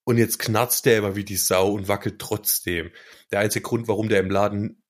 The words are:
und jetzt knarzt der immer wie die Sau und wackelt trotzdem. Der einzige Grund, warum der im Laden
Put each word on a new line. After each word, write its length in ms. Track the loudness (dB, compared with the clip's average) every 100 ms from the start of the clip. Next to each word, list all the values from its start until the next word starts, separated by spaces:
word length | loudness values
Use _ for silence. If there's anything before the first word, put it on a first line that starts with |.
und 140 | 0 2
jetzt 200 | 2 0
knarzt 460 | -2 0 0 2 4
der 120 | 4
immer 180 | 2 -4
wie 80 |
die 120 | -6 -4
Sau 360 | 0 2 2
und 160 | 0 -2
wackelt 300 | -2 -4 -8
trotzdem. 720 | -6 -6 -2 -4 -2 -6 -6 -14 -20 -20 -4
Der 80 | -2
einzige 220 | 0 -2
Grund, 260 | -2 -4 -2
warum 200 | -2 2
der 100 | 2
im 80 | 2
Laden 520 | 2 0 0 -6 -8 _